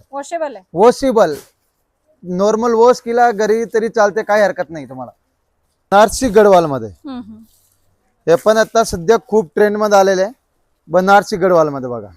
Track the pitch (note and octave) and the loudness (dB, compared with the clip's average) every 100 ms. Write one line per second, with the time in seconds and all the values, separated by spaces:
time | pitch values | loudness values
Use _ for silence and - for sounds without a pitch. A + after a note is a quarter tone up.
0 | _ C#4 C#4+ E4+ D4 G#3 _ E3 A#3 A#3+ | _ -14 -10 -8 -8 -12 _ 2 2 2
1 | C4+ A3 E3+ C#3 - _ _ _ _ _ | 0 0 0 -2 -16 _ _ _ _ _
2 | _ _ F3 F3+ G3+ A3 A#3+ A3+ A#3+ A#3+ | _ _ -10 -4 -2 -2 -2 2 2 2
3 | A#3 A#3 A#3+ G3+ G#3+ A3+ A3+ A3+ A3+ A3+ | -2 0 0 0 -2 -2 -2 -4 -2 0
4 | G#3 G#3+ G#3 G#3+ G3 - D3+ D#3+ B2+ C3 | 0 -2 -2 0 0 -2 -10 -12 -16 -16
5 | A#2 - _ _ _ _ _ _ - G3+ | -18 -20 _ _ _ _ _ _ 0 2
6 | A3 - C4 G3+ G#3 F3+ D#3+ C3 A2 F2 | 2 2 0 4 6 4 2 -4 -10 -16
7 | D4 B3 G3+ A3 A3 _ _ _ _ _ | -18 -16 -18 -20 _ _ _ _ _ _
8 | _ _ D#3 E3+ G#3 A3 A3 A3+ A3 F#3+ | _ _ -2 0 2 0 0 0 -2 -4
9 | E3 A3+ - G#3+ E3 G3 G#3 G#3 G#3+ G3 | -2 -2 0 -4 -2 0 0 0 2 2
10 | F#3+ F#3 G3 - _ _ _ _ - E3+ | 2 0 -4 -8 _ _ _ _ -4 -2
11 | F#3 G3+ - G#3 F#3 F3 D#3 C#3 B2+ A#2 | 4 2 2 -2 0 2 0 -4 -10 -12
12 | G#2 | -14